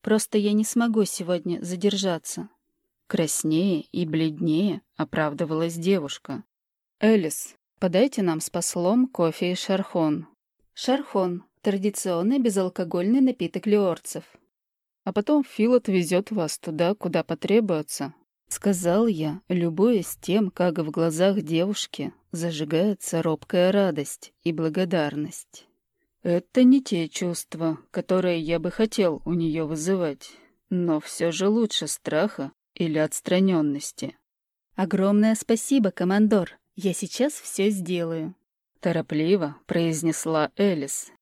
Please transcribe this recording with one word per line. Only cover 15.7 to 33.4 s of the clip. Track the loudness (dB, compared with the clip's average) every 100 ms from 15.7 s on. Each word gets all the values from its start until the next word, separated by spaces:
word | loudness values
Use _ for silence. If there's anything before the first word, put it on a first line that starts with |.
отвезёт | 4 4 0 2 0 0
вас | -4 -2 -4
туда, | -8 0 0 0
куда | -2 -2
потребуется", — | -2 -6 2 2 2 -2 -4 -8 -10 -12 _ _ _
сказал | -4 -2 0 2 2 2
я, | 0 -4 -6 _
любуясь | 0 0 2 2 2 -2 -10
тем, | -2 0 0
как | 0 0 0
в | -4
глазах | 0 0 2 2 2
девушки | 0 0 0 -4 -8 -8 -10 -10 _
зажигается | -6 -6 -4 -2 0 0 -2 -4 -2
робкая | -2 -4 -2 2 4
радость | 4 2 -2 -6 -12 -20 _
и | -4
благодарность. | -2 -2 -2 0 0 -2 -4 -8 -10 -20 -20 _ _ _ _ _ _
Это | 0 0 2 6
не | 8 6
те | 4 -2 -2
чувства, | -4 -4 -6 -10 -4 -4 -4 _
которые | -8 0 0 2 -2
я | -2 -2
бы | -2
хотел | -2 -2 2 0 0 -2
у |
неё | 0 0 -2 -4
вызывать, | -4 -2 0 -2 -4 -16 -20 _ _ _
но | -2 0 0
всё | -4 -2 -2
же | 0 2
лучше | 2 2 0 -4
страха | -6 -2 0 0 -2 -10 _ _ -4
или | 0 2
отстранённости. | 0 -2 0 2